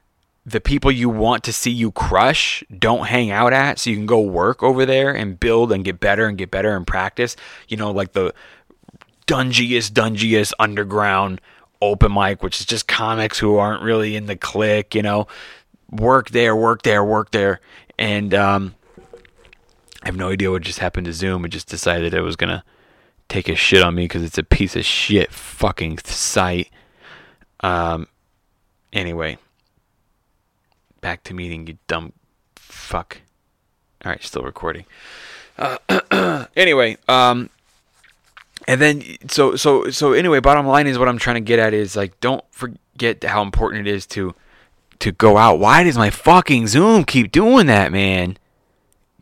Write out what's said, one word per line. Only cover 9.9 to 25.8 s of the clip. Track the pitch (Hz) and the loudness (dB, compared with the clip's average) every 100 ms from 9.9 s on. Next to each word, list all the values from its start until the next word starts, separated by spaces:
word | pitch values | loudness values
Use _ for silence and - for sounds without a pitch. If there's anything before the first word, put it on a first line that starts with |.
dungiest | 110 110 107 110 110 104 - | 0 0 0 0 2 0 0
underground | 110 104 101 104 101 95 98 92 - _ _ _ | -2 -2 -4 -2 0 0 -2 -6 -14 _ _ _
open | 104 101 107 | -2 2 2
mic, | 101 98 98 | 4 0 -2
which | 95 - | -6 -6
is | - | -6
just | 113 - | -6 -4
comics | - 110 113 110 - | -4 -2 -2 -4 -2
who | 107 104 | 0 2
aren't | 104 107 | 2 -2
really | 110 110 107 107 | -2 0 -2 -4
in | 104 | -8
the | 95 | -8
clique, | - 101 107 107 101 107 | -6 -2 0 0 -2 -2
you | |
know, | 104 104 104 - - - _ _ _ | 0 -2 -2 -8 -20 -20 _ _ _
work | 104 117 131 - | -2 4 4 2
there, | 120 117 110 | 2 2 4
work | 113 113 | 2 2
there, | 120 104 | 2 2
work | 104 107 107 | 2 0 0
there. | 110 98 92 _ - - - | 0 0 -2 _ -20 -16 -6
And, | 107 104 101 | -4 -2 0
um, | 98 98 98 95 - _ - - - _ _ _ _ _ _ _ - | 2 2 2 -2 -10 _ -20 -20 -20 _ _ _ _ _ _ _ -16
I | - | -10
have | 92 | -6
no | 92 | -4
idea | 95 95 | -2 -2
what | 90 | -2
just | 80 - | -6 -6
happened | 90 - 87 | -6 -6 -8
to | |
Zoom. | 82 95 92 85 | -6 -4 -4 -6
It | |
just | 85 - | -10 -12
decided | 90 92 85 85 | -6 -4 -2 -2
it | 87 | -2
was | 87 82 | -4 -4
gonna | 90 87 - _ _ _ _ _ - | -6 -6 -12 _ _ _ _ _ -10
take | 98 - | -6 -4
a | 80 | -2
shit | - 95 | 2 4
on | 87 87 | 4 2
me | 87 | -4
'cause | 87 | -4
it's | 82 - | -6 -4
a | |
piece | - - 95 - | 0 2 0 -4
of | - | -4
shit | - - 104 - | -4 0 0 0
fucking | - - - 104 - | -4 -18 -4 -4 -2